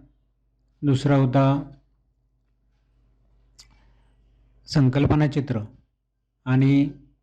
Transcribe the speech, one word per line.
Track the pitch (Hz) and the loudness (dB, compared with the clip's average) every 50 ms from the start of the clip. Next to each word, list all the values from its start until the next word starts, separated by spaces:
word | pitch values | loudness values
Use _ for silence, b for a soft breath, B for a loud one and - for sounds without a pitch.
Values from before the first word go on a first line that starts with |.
| - _ _ _ _ _ _ _ _ _ _ _ _ _ _ _ | -20 _ _ _ _ _ _ _ _ _ _ _ _ _ _ _
दुसरा | - 143 135 127 - 143 143 | -4 -2 -2 0 0 0 2
होता | 139 135 123 120 135 135 135 139 147 - - - - _ _ _ _ _ _ _ _ _ _ _ _ _ _ _ _ _ _ _ _ _ _ _ _ _ _ _ _ _ _ _ _ _ _ _ - - _ _ _ _ _ _ _ _ _ _ _ _ _ _ _ _ _ _ _ _ - | 2 2 2 2 2 2 2 0 -2 -4 -10 -16 -20 _ _ _ _ _ _ _ _ _ _ _ _ _ _ _ _ _ _ _ _ _ _ _ _ _ _ _ _ _ _ _ _ _ _ _ -20 -20 _ _ _ _ _ _ _ _ _ _ _ _ _ _ _ _ _ _ _ _ -6
संकल्पना | - 156 135 127 127 143 143 143 151 151 151 147 | -2 0 2 2 2 0 0 0 0 0 0 0
चित्र | 127 151 131 - 117 110 104 - - _ _ _ _ _ _ _ _ _ _ _ _ _ - | -2 -4 -6 -6 -6 -8 -8 -12 -18 _ _ _ _ _ _ _ _ _ _ _ _ _ -6
आणि | 131 127 131 135 135 139 139 143 143 - - - - _ _ | -2 0 2 2 2 2 2 0 0 -4 -12 -20 -20 _ _